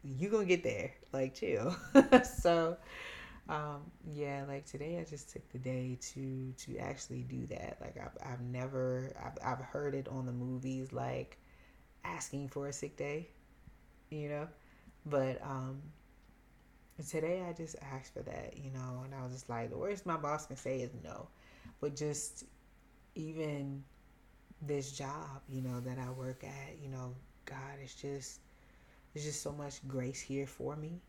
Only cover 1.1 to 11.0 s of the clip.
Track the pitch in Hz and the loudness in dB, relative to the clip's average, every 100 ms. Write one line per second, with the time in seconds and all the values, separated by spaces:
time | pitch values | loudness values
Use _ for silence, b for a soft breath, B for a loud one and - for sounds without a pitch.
1.1 | 135 131 - 214 104 127 180 - 277 269 | 2 2 2 2 4 4 0 12 12 12
2.1 | 254 - - 175 170 165 175 B B B | 12 10 4 6 8 6 0 B B B
3.1 | B B B - 156 147 143 151 - 160 | B B B -2 -2 0 -4 -10 -12 -8
4.1 | 147 143 139 139 139 143 143 151 170 160 | -4 -2 -2 -4 -6 -6 -6 -2 -2 -4
5.1 | 147 - - - 127 127 127 127 123 - | -8 -10 -12 -8 -4 -2 0 0 -4 -6
6.1 | 135 135 131 131 127 - - 135 135 - | -6 -4 -2 -4 -6 -6 -4 -4 -4 -6
7.1 | 127 123 127 117 - - - - - - | -6 -4 -4 -4 -4 -6 -6 -10 -8 -10
8.1 | - - 123 123 123 127 135 127 127 131 | -8 -8 -6 -4 -2 -2 0 2 2 -2
9.1 | - - - - 127 131 143 147 135 135 | -6 -8 -2 -2 -2 -2 -2 0 -2 -2
10.1 | 131 127 123 123 127 131 131 131 127 | -4 -2 -2 -2 -2 -2 -2 -2 -2